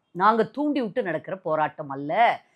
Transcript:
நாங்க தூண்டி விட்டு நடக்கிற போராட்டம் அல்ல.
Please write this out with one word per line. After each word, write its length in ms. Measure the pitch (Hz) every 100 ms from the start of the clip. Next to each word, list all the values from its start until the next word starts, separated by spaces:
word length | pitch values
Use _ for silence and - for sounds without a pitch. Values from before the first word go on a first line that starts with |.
| _
நாங்க 320 | 170 202 226
தூண்டி 380 | 214 262 302 277
விட்டு 220 | 220 254
நடக்கிற 340 | 190 156 160 190
போராட்டம் 520 | 170 156 151 - 143
அல்ல. 520 | 139 143 190 233 135 _